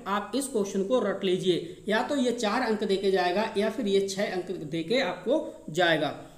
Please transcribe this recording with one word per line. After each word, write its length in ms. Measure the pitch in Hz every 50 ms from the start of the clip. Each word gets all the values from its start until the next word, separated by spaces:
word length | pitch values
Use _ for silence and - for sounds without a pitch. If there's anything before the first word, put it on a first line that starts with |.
| - 185
आप 220 | 202 208 202 - -
इस 120 | 269 277
question 360 | - - 214 196 - - 196 190
को 160 | 196 254 247
रट 220 | 214 196 180 - 196
लीजिए, 600 | 185 180 185 165 185 170 147 - - - - -
या 160 | 202 208 226 247
तो 120 | - 294
ये 140 | 269 247 247 233
चार 280 | - 214 202 214 254 247
अंक 200 | 220 214 208 220
देके 260 | 196 190 185 202 196
जाएगा 420 | 190 185 175 180 180 202 220 220 -
या 120 | 196 214 220
फिर 180 | 214 - 226
ये 200 | 196 196 196 196
छः 240 | 196 - 202 208 -
अंक 200 | 180 180 170 - 185 160 160
देके 380 | 143 160 165 160 170 233 269
आपको 640 | - 240 240 - - 220 285 320 - - - - - -
जाएगा। 440 | 151 175 175 170 160 151 147 135 - - - - -